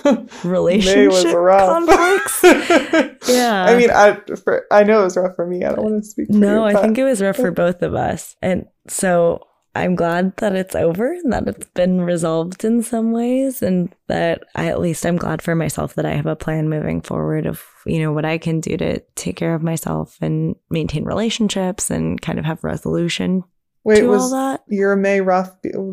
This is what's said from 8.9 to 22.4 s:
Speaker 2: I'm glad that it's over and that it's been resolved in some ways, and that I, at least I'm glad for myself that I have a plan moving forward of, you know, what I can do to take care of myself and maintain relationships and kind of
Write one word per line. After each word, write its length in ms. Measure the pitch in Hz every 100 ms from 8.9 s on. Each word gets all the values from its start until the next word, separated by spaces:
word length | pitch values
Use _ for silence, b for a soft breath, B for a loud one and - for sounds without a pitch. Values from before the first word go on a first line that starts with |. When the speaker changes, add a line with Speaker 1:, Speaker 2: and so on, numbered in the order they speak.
| - 190 175 170 - - _ _
Speaker 2:
I'm 220 | - 175 175
glad 400 | 170 175 185 -
that 180 | 214
it's 220 | 190 185 160
over 360 | 165 170 247
and 200 | 359 311
that 160 | - -
it's 180 | 101 -
been 300 | - 180 185
resolved 640 | 175 175 165 165 170 185
in 180 | 220 233
some 280 | 220 226 226
ways, 500 | 226 240 254 269 254
and 300 | 196 185 175 - -
that 380 | 165 170 - -
I, 120 | - 160
at 120 | -
least 240 | 175 156
I'm 120 | 170 175
glad 260 | - 160
for 120 | - 165
myself 380 | 156 - 151
that 120 | - 151
I 60 |
have 120 | 151 156
a 100 | 156
plan 320 | - 156 156
moving 320 | 156 160 160
forward 460 | - 160 156 156 160
of, 180 | 160 - _
you 140 | - 160
know, 120 | 156
what 120 | 151
I 140 | 156 165
can 220 | 165 160
do 160 | 156 -
to 240 | 160 - - -
take 200 | 175 180
care 180 | 165 160
of 60 |
myself 540 | 165 165 170 156 156 _
and 340 | 160 156 160 - _
maintain 340 | 165 143 151
relationships 880 | - 170 226 208 208 196 185 - -
and 300 | 165 160 180
kind 160 | -
of 60 | 170